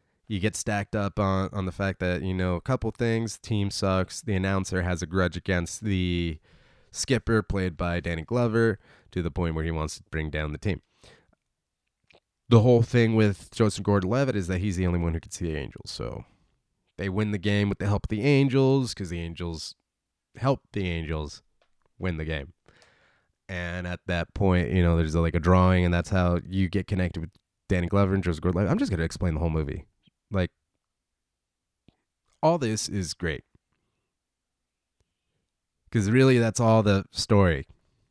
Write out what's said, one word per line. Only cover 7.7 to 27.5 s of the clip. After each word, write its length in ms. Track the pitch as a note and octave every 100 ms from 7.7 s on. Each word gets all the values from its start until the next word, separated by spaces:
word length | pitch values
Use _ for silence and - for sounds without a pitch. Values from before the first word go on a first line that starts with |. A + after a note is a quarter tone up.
| D2+
by 240 | F2 F2
Danny 220 | F2 D#2+
Glover, 580 | D#2 B2 A#2+ A2+ A2+ G2 _ _ _
to 100 | F#2
the 80 | E2
point 240 | D#2 E2+
where 100 | D#2+
he 60 | D#2+
wants 280 | D#2+ D#2 -
to 40 | -
bring 200 | D#2 D#2
down 200 | D2+ D2+
the 80 | D2
team. 240 | G#2 F2+ - _ - - _ _ _ _ _ _ _ _ _ _ _ _ -
The 120 | A#2
whole 220 | A#2+ A#2+
thing 320 | A#2 A#2+ A2+
with 360 | A2 G#2+ G2 -
Joseph 320 | - A2 -
Gordon-Levitt 540 | G2+ G2+ F#2 B2 C3+ G#2+
is 100 | F2
that 100 | F#2
he's 180 | G2+ F2+
the 100 | F2+
only 120 | F2
one 160 | E2+
who 60 | D#2+
can 100 | -
see 160 | - E2+
the 100 | D2+
Angels, 340 | C2 - -
so 360 | - A#1 A1+ - _ _ _ _ _ _ -
they 100 | G2
win 220 | F#2+ G#2+
the 80 | G#2
game 320 | G2+ G2+ G2+
with 80 | G2
the 80 | G2
help 180 | G2+
of 60 | -
the 120 | G#2+
Angels, 680 | C3 C#3 C#3 C3+ C3 C3+ B2
'cause 160 | - F#2
the 120 | E2+
Angels 540 | E2 E2 E2+ D#2+ - - _ _ _ _ _ -
help 240 | C3 C3 _
the 120 | G#2 F#2
Angels 560 | E2+ D#2+ D#2 D2+ - _ _ _ _ _ -
win 200 | F2+ D#2+
the 80 | D#2+
game. 260 | D2+ D2 - _ _ _ _ _ _ _ _ -
And 380 | F#2 F2 F2+ F2+
at 140 | F2 -
that 280 | F2 E2
point, 360 | - G2 F2+ C2+
you 120 | F2+
know, 160 | E2+ E2+
there's, 160 | D#2
like, 200 | E2 E2
a 60 | E2+
drawing, 460 | D#2+ F#2 F#2 F#2 F2
and 80 |
that's 160 | E2+ -
how 300 | F#2+ F2 F2 -
you 220 | F#2+ F#2
get 180 | G2+ -
connected 340 | F#2+ F2+ E2
with 100 | D#2+ - _